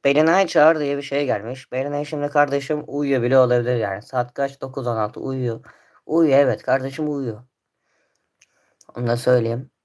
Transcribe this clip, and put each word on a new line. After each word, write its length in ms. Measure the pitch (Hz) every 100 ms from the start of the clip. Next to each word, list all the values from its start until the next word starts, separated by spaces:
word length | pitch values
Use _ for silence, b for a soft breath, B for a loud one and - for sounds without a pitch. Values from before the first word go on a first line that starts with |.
Belinay 420 | 139 143 160 180 185
Çağır 340 | 165 151 156
diye 160 | 147 143
bir 60 |
şey 240 | 139 139 139
gelmiş. 460 | 107 110 131 -
Belinay 320 | 127 139 143
şimdi 240 | 147 151 147
kardeşim 560 | 147 143 139 135 151 147
uyuyor 360 | 143 143 135
bile 160 | 120 131
olabilir 380 | 123 123 120 123
yani. 260 | 104 98
Saat 320 | - 131 123
kaç? 260 | - 139 131
Dokuz 260 | 135 135 120
on 100 | 113
altı 240 | 107 -
uyuyor. 440 | 131 135 123 113 b b b b -
Uyuyor 320 | 160 160 135
evet 240 | 139 110
kardeşim 520 | - 131 131 131 151
uyuyor. 280 | 143 131 107 127 _ _ _ _ _ _ _ _ _ b b b b - -
Onu 100 | 120
da 100 | 120
söyleyeyim. 540 | 127 127 113 117 131 _